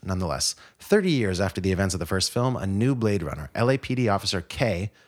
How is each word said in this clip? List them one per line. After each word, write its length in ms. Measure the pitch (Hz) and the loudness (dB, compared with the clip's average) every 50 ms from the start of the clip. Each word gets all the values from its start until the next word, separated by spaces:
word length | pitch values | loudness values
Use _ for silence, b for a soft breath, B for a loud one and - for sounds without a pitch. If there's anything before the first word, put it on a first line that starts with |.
| - | -6
nonetheless. 520 | 95 95 90 92 80 69 65 - - - B B B B B | -4 -4 -2 -2 -2 -2 -2 -2 -4 -6 B B B B B
Thirty 320 | - - 202 214 185 185 | -2 2 2 4 4 4
years 280 | 156 127 110 95 92 87 | 2 2 2 0 0 0
after 220 | 98 92 - 98 | 0 -2 -2 0
the 100 | 92 95 | 0 0
events 220 | 92 87 98 95 95 | 2 2 2 0 0
of 60 | 90 | -2
the 80 | 90 - | -2 -2
first 240 | 98 95 - - | -2 0 0 0
film, 240 | - 120 123 131 127 | 0 0 0 0 -2
a 100 | 95 92 | -2 -2
new 300 | 98 98 101 117 135 139 | -2 0 2 2 2 2
Blade 260 | 117 110 107 101 98 | 2 0 0 0 0
Runner, 300 | 82 71 73 73 73 67 - | -2 -4 -6 -8 -10 -6 -2
L 160 | - 117 123 | 0 2 2
A 80 | 135 127 | 2 2
P 160 | - - 131 | 0 -2 -2
D 160 | 123 123 107 | 0 2 2
Officer 320 | 101 98 - - - 92 | 2 0 0 -2 -2 -4
K, 480 | 85 - - - 139 113 92 85 101 107 b b b | -4 -4 -2 0 0 0 0 0 -2 -4 b b b